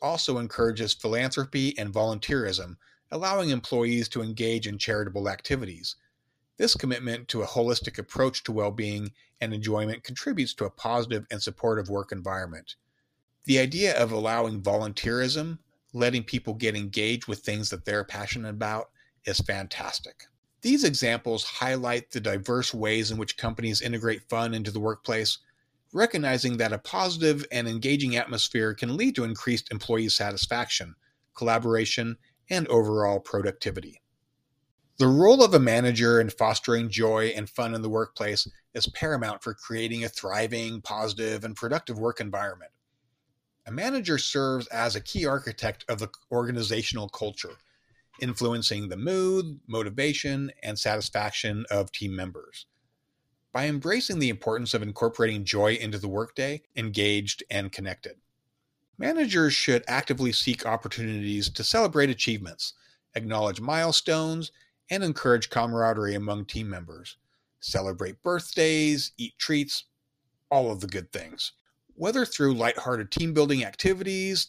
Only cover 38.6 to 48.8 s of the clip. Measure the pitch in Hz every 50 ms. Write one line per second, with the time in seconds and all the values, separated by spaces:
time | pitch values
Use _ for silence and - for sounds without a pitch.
38.6 | _ _ - 117 - - - - - 156 151 127 113 107 104 98 - 117 107 -
39.6 | - - 113 113 113 113 117 117 113 110 - - - 98 98 107 113 110 120 113
40.6 | 113 113 113 110 - - 107 107 110 110 101 107 113 110 110 104 104 113 107 -
41.6 | 117 117 143 160 - - 120 107 110 120 117 - 113 104 95 98 104 101 92 90
42.6 | 87 - _ _ _ _ _ _ _ _ _ _ _ _ _ _ _ _ _ _
43.6 | _ - 110 143 202 254 277 262 202 175 156 131 - - - 143 139 135 131 127
44.6 | 117 - - 113 117 120 101 107 - - - 202 165 139 135 135 - - 107 -
45.6 | - 110 101 - - - 117 101 110 104 - - _ _ 120 120 120 120 123 120
46.6 | 113 104 113 113 110 - - 117 104 101 - - 110 104 98 - - 87 - -
47.6 | _ _ _ _ _ _ _ _ _ _ _ - 127 123 117 - 120 117 117 117
48.6 | 110 - 107 104